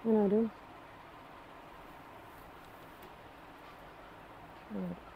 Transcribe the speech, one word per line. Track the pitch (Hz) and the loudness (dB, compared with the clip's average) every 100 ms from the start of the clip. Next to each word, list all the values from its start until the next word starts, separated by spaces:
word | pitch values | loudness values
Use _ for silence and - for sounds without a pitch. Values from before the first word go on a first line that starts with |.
ഇങ്ങനെ | 226 220 | 10 10
വരും. | 202 214 226 - - - - - - - - - - - - - - - - - - - - - - - - - - - - - - - - - - - - - - - - - - | 12 10 8 2 -14 -14 -14 -14 -14 -14 -14 -14 -14 -14 -14 -12 -12 -14 -14 -14 -12 -14 -14 -14 -14 -14 -14 -14 -14 -14 -14 -14 -14 -14 -14 -12 -12 -14 -14 -14 -14 -14 -14 -14 -4
ഇങ്ങനെ | 208 180 | 0 0
വരും. | 175 - | -2 -6